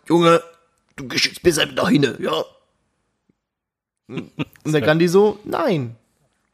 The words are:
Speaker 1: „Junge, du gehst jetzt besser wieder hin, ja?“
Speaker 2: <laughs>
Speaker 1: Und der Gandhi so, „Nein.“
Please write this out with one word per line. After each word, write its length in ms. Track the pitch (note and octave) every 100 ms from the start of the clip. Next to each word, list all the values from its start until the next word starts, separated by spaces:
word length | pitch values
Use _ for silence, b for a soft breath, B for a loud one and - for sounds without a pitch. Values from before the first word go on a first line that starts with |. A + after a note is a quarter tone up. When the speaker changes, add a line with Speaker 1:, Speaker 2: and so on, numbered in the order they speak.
| -
Speaker 1:
„Junge, 340 | E3 E3 E3 - _ _ _ _ -
du 120 | B2+
gehst 160 | D3 -
jetzt 160 | -
besser 280 | F3 D#3 C#3+
wieder 180 | C3 -
hin, 280 | C#3+ C3 -
ja?“ 260 | B2+ D#3 - _ _ _ _ _ _ _ _ _ _ _ _ _ _ _ _
Speaker 2:
<laughs> 0 |
Speaker 1:
Und 640 | B2 G2+ - D3 _ D3
der 80 | D#3
Gandhi 260 | C#3+ D#3+ F3
so, 300 | F#3 G#3 -
„Nein.“ 520 | - - D#4 E3 A#2+ A#2 _ _ _ _ _